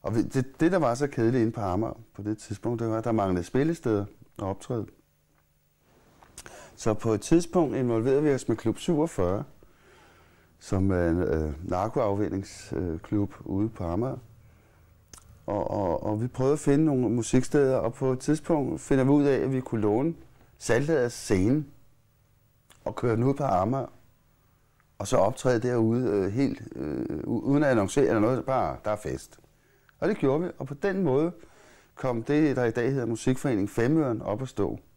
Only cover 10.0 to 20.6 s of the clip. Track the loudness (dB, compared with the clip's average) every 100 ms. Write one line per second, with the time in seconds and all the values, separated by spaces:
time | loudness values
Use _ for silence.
10 | -20 -20 -20 _ _ _ -4 0 2 2
11 | 2 2 0 0 -2 -6 -4 -4 -2 0
12 | 0 0 -2 -4 -8 -16 -8 -6 -4 -6
13 | -4 -2 -2 -6 -6 -2 -2 -4 -4 -2
14 | -4 -6 -14 -20 -20 -20 _ _ -20 -20
15 | _ -20 -20 -14 -6 -4 -2 -2 -2 -2
16 | -2 -4 -4 0 0 2 2 4 4 2
17 | 0 0 2 0 2 2 4 2 -2 -2
18 | -2 -2 0 -2 0 0 0 -6 0 2
19 | 6 6 6 2 2 -2 -2 0 2 2
20 | 0 -4 -16 -20 -20 _